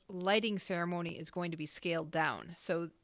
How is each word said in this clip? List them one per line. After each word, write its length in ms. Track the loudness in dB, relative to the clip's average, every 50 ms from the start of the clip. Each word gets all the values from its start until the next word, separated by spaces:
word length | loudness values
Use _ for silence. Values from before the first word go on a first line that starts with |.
| _ -10
lighting 500 | -6 -2 2 4 4 6 4 2 0 -2
ceremony 600 | -2 -2 0 0 0 0 0 0 -2 -2 -4 -6
is 120 | -8 -6
going 200 | -4 -2 -2 -2
to 60 | -2
be 100 | -4 -6
scaled 440 | -6 -8 -4 -2 0 0 0 0 0
down. 440 | 2 2 4 4 2 0 -4 -10 -12
So 340 | -10 -2 0 0 0 0 -4 -8 _